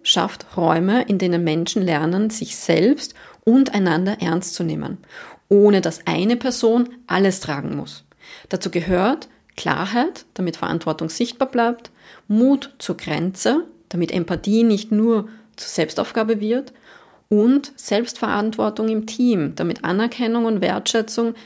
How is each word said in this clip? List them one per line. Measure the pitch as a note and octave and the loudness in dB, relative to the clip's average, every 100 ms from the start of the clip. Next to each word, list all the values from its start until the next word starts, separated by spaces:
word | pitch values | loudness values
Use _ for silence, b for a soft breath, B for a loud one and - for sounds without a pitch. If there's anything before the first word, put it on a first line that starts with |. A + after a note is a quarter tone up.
schafft | - F#3+ - - - - | 0 0 0 -4 -10 0
Räume, | E3 E3 F#3 A#3+ | 2 2 2 2
in | A#3+ G3 | 2 0
denen | F#3 F3 | 0 0
Menschen | E3+ D#3 E3+ A3 | 0 0 0 -2
lernen, | F#3 D3+ D#3 F#3 G#3+ | 0 0 0 0 0
sich | G#3+ - - | -2 -8 -4
selbst | - E3 G3+ C#4+ - - B B | 0 4 4 2 -2 -14 B B
und | - B3+ C4 G3+ | 4 4 4 2
einander | F#3 D#3+ F#3 G#3+ | 2 2 0 -2
ernst | F3 E3 - - | -2 -2 -4 -6
zu | |
nehmen, | E3 D3+ C#3+ - B B B B - | -4 -4 -8 -10 B B B B 2
ohne | G3+ G#3 G3 | 6 6 6
dass | F3+ - - | 2 -4 -4
eine | D#3+ G3+ A#3+ | 0 0 0
Person | B3+ B3 A3+ A#3 A#3+ - - | -2 0 2 2 0 -4 -2
alles | F3 G3 F#3 | 2 2 0
tragen | - C#3+ D#3 D3 | -4 -6 -6 -6
muss. | - - _ B B B B | -8 -14 _ B B B B
Dazu | F3+ F3+ | -6 -4
gehört | F3 E3+ F3+ G#3 D4+ - b b - | -2 0 2 2 0 -6 b b -8
Klarheit, | - - F#3+ A#3 D#4 - - | -4 -2 -2 0 -2 -4 -12
damit | - F3+ D#3+ | -6 -4 -4
Verantwortung | F3 E3 E3 D#3 D#3+ | -4 -4 -4 -4 -4
sichtbar | - A#3+ - C4 | -4 -4 -2 -2
bleibt, | B3 A#3 A#3+ - B B B B | 0 0 -2 -10 B B B B
Mut | G#3+ C4 C#4 - - | 2 4 2 -2 -10
zur | - E3+ | -8 -8
Grenze, | - D3+ F3 F#3 - D4 E4+ - - | -4 -4 -4 -2 0 0 -2 -10 -8
damit | F3 F3 | -4 -2
Empathie | F3+ E3 E3+ - A3 | -2 -2 -4 0 2
nicht | A#3 G#3 - | 4 2 0
nur | G#3 A3+ A3+ G#3 B B - | 0 2 2 -2 B B -16
zur | - | -8
Selbstaufgabe | - D#3 - A3+ A3+ A3 A3 | -4 -2 -2 -4 -2 -2 -2
wird, | G#3+ B3 C4+ - b b b b b | -2 -2 -4 -14 b b b b b
und | G#3 A3+ C#4 - - | 2 4 4 0 -10
Selbstverantwortung | - G#3 A#3 - G#3+ G3 G#3+ A3 G#3+ G#3+ A3 | -4 -2 -2 -4 -2 -2 -2 -2 -2 -2 -2
im | A3 A3 | -2 -4
Team, | - B3 G3 D3 - | 0 2 2 0 -2
damit | E3+ - D#3+ | -4 -4 -2
Anerkennung | F#3+ A#3 - A3+ A#3 | -2 -2 -2 -2 0
und | A3+ G#3 | 0 0
Wertschätzung | F3 G3 G#3+ A3+ A3 - A#3 A#3 | 0 -2 -2 -2 -2 -2 -2 -4